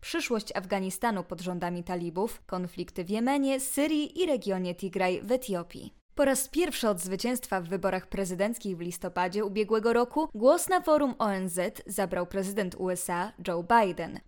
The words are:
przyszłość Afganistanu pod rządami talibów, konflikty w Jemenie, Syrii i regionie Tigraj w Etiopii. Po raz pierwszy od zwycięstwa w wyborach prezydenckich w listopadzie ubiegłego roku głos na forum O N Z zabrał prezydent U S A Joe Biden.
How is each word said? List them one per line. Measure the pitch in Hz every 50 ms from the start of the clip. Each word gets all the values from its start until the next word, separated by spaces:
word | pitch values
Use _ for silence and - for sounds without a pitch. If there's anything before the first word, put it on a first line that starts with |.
przyszłość | - - - - - - 240 214 208 - -
Afganistanu | 202 190 185 202 196 190 190 - - - 233 214 190 175
pod | - 180 165
rządami | 175 180 180 175 180 175 175 175 170
talibów, | - 180 175 175 170 160 180 202 233 - - -
konflikty | - - 185 180 170 - - 175 - - - 175
w | 175
Jemenie, | 208 220 233 262 277 285 269 269 269 262
Syrii | 262 - - 277 285 311 311 294 302 - - -
i | 370
regionie | 330 285 220 - 202 190 185 180 180 175
Tigraj | - 202 190 175 190 185 180 185 -
w | - 202
Etiopii. | 254 254 - - 190 170 170 - - - - - - - _ _ -
Po | - 285
raz | 269 262 254 - -
pierwszy | - 294 359 311 - - - 220
od | 208 175
zwycięstwa | 175 185 190 196 - 233 254 240 - - 202 185
w | 175 165
wyborach | 190 190 180 190 185 185 -
prezydenckich | - - 196 196 180 185 170 196 214 233 - - 202 185
w | 165
listopadzie | 170 175 175 - - 180 - 180 180 185 180 208 214
ubiegłego | 202 190 214 214 196 220 220 208 233
roku | 233 233 247 247 - 294 320 311 -
głos | 208 220 269 320 349 - 381
na | 381 359
forum | 359 330 302 302 294 262 240 -
O | 233 208
N | 196 190 185 185
Z | 165 185 175 208 - - -
zabrał | - 196 - 196 180 185 180 180
prezydent | 175 - 196 190 196 196 214 196 180 - -
U | 185 185
S | 180 180 - -
A | 175 175 185 214 - - 175 196
Joe | 175 170 175
Biden. | 175 233 233 214 185 165 160 165 - - 175 -